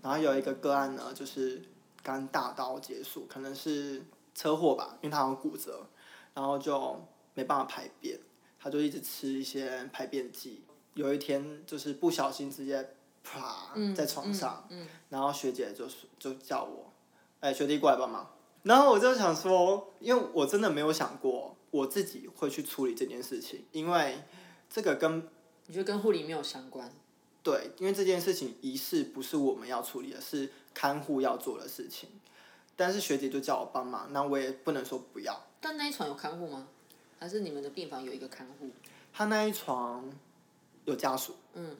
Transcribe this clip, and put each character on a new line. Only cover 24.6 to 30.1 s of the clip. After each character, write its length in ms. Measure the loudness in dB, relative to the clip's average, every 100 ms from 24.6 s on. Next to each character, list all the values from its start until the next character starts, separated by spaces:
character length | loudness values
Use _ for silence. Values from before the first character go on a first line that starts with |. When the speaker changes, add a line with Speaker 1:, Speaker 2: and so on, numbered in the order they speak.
| _
Speaker 1:
这 120 | -2
个 140 | 2
跟 320 | 4 2 2 -6 -18 _ _ -10
Speaker 2:
你 60 |
觉 60 | -4
得 60 |
跟 140 | -2 2
护 120 | 4
理 120 | 2
没 80 | 2
有 100 | -4
相 260 | -6 -8 -12
关？ 240 | -12 -14 -16 _ _ _ _
Speaker 1:
对， 280 | 2 2 0 -2
因 80 | 0
为 60 |
这 120 | 4
件 160 | 4 4
事 140 | 4
情 200 | 0 -2 -4
仪 160 | -6 -4
式 280 | 0 0
不 180 | 0 -4
是 140 | -2 2
我 180 | 2
们 120 | 2 -2
要 140 | -4
处 220 | -4 -8
理 80 | -8